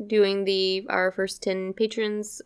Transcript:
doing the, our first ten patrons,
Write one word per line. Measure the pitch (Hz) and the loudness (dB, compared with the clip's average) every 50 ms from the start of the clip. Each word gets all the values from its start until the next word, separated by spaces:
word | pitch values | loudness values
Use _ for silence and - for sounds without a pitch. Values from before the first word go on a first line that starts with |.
| 208 208 | -6 0
doing | 220 214 202 196 196 196 196 | 4 4 4 4 4 2 0
the, | 196 196 190 190 190 190 190 202 - | 0 2 2 2 2 0 -2 -2 -2
our | 202 190 185 190 | 0 0 0 0
first | - - 190 190 - - - | 0 -2 -2 -4 -4 -4 -4
ten | 208 190 190 185 185 190 | -2 -2 -2 -2 -4 -2
patrons, | - 220 214 220 226 220 214 208 208 208 - - - - | 0 -2 0 0 -2 -2 -2 -2 -4 -6 -8 -10 -10 -6